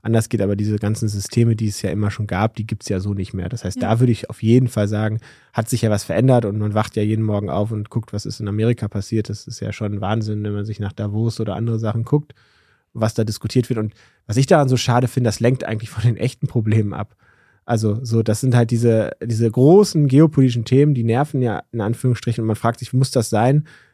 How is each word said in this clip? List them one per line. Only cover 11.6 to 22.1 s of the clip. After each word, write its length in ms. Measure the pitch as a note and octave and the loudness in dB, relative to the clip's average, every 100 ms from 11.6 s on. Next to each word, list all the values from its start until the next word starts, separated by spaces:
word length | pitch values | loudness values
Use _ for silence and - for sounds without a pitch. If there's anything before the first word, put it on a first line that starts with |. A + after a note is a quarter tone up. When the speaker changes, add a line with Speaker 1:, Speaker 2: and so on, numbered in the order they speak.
| A#2 A2+ | -4 -2
Speaker 1:
Sachen 240 | A2+ A#2 | -2 -4
guckt, 300 | A2 D3 - - _ _ _ _ _ | 0 0 -2 -16 _ _ _ _ _
was 200 | A2+ G#2+ | -2 -2
da 100 | - A2 | 0 -2
diskutiert 420 | - G#2+ B2+ A#2 | -4 -2 0 0
wird. 80 | A#2 | -2
Und 140 | G#2+ - _ _ - | -4 -8 _ _ -4
was 120 | G#2+ | 0
ich 100 | C#3 | 4
daran 220 | E3 C3+ | 4 4
so 60 | B2+ | 2
schade 300 | - B2 B2 | 2 2 0
finde, 180 | - A#2+ | 0 -2
das 100 | - | 0
lenkt 220 | A#2 B2+ - | 0 0 -4
eigentlich 240 | A2 A2 | -8 -8
von 140 | - | -2
den 120 | A#2+ A2 | 0 0
echten 300 | B2 - B2+ | -4 -4 -4
Problemen 460 | A#2+ G#2+ A2 G#2 | -2 0 0 0
ab. 220 | F2 G#2+ _ _ _ _ _ - | -4 -10 _ _ _ _ _ -4
Also 340 | A#2 A2 G#2+ | 0 0 -2
so, 220 | B2 A2+ | -2 0
das 160 | A2 G#2+ | 0 0
sind 160 | C3 B2 | 2 2
halt 160 | A#2 | 2
diese, 400 | A#2 A#2 A2+ F2+ - | 2 2 2 0 -6
diese 280 | A#2 A2 A#2 | -4 0 0
großen 560 | B2 C#3 F#3+ G3+ D#3+ C#3+ | 4 8 8 6 2 4
geopolitischen 560 | C3+ D#3+ D3 C3 A#2 A2 | 6 6 4 2 2 2
Themen, 280 | C3 D3 | 4 4
die 100 | C3 | 2
nerven 380 | A2+ A#2 D3+ C3+ | 2 0 0 -2
ja 220 | B2 F2+ - | -2 -4 -6
in 80 | A#2 | -4
Anführungsstrichen. 600 | G#2 A#2 B2+ | -4 -2 -2